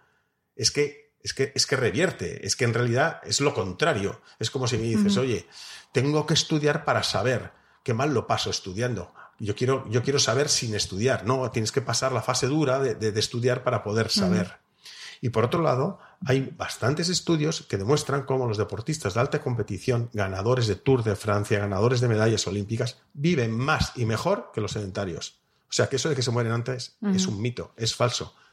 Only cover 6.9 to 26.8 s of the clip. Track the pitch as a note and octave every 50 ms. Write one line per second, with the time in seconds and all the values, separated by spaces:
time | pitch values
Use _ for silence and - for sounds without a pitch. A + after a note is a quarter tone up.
6.9 | B2 A2 - - - G2 G#2 B2+ B2 G2+ F#2 - - _ _ _ _ _ - -
7.9 | A#2 A2+ C#3 D3+ C#3 A2 - - A2+ - - G#2 F#2 - - G2 F2+ G#2 B2 B2
8.9 | A#2 F#2 F2 - - - - - _ - A2 G2+ G#2 - B2+ B2+ C3+ A#2+ A2+ A2
9.9 | G#2+ A#2+ A#2 C#3 C#3 - - - A2+ C3+ D3 D3 - - C3 A2+ G#2+ G2 - -
10.9 | F#2+ F#2+ A2+ C3 A#2+ - F2+ A2 C3 C3 B2+ A2+ - A#2 G#2+ G#2 - C#3 A#2+ -
11.9 | A#2 - C3 C3 B2+ - - - B2 - - B2+ D3 D#3+ D3+ C3 B2+ C3+ C#3 B2
12.9 | G2+ E2+ G#2+ A2 G2+ A2 - - - A#2+ A2+ B2 B2+ B2+ - B2+ A#2+ G#2 - G#2
13.9 | G#2 A2+ A2 A2 - G#2 G2 F#2 F2+ F2+ F2+ - - - _ _ _ _ _ -
14.9 | - - - - - - - A#2+ A#2 A2 A2+ A#2+ - E3+ D#3+ C#3+ B2+ B2+ D3 G3
15.9 | F#3+ - - - - - - C3 C3 C3+ C3 - - - - - - - A2 A#2+
16.9 | D3+ E3 E3+ F3+ F3 - - - E3+ D#3 D3 D#3 D#3+ - - - A2+ G2 F#2+ A2+
17.9 | D3 D3 - - C#3 C#3 B2+ - C3 C3 B2 A#2 G#2+ G#2 G2+ - G2 G2 - -
18.9 | D3+ - - G2 F#2 A2+ B2+ C#3+ - D3 - B2+ B2 A2+ G2+ - G#2 F2+ - B2
19.9 | A#2+ A#2 A#2 A#2 - G#2 G2 F#2+ F#2 F#2 G2 A2+ B2+ B2 A#2 G#2+ F#2+ - - C3+
20.9 | C3 B2 A2 A2 G2 - - G#2+ G2+ G#2 G2+ - A2 G2+ G#2 G2+ G2 F#2 G#2+ B2
21.9 | C3 A#2+ B2 A#2+ A2 G#2+ A2 A2+ A2 G2+ - - G2 G#2 G2+ G2+ A2+ A#2 B2 A#2+
22.9 | - _ _ _ _ D3 C#3 E3+ F3+ C#3 A#2 A2+ A2+ A#2 C3 D#3 D3+ C3 - -
23.9 | - C3 A#2+ A2 A2+ G#2+ - E3+ G3+ B3 - - - - G#2 G2 - A2 G#2 F#2+
24.9 | F#2 A2 G2+ F2+ D#2+ E2 - - _ _ _ _ _ _ _ - - - A#2 -
25.9 | C3+ B2+ - E3 D3 B2+ A#2+ B2 A#2 A#2+ A#2 A2 A2+ A#2 A#2 C3 B2+ B2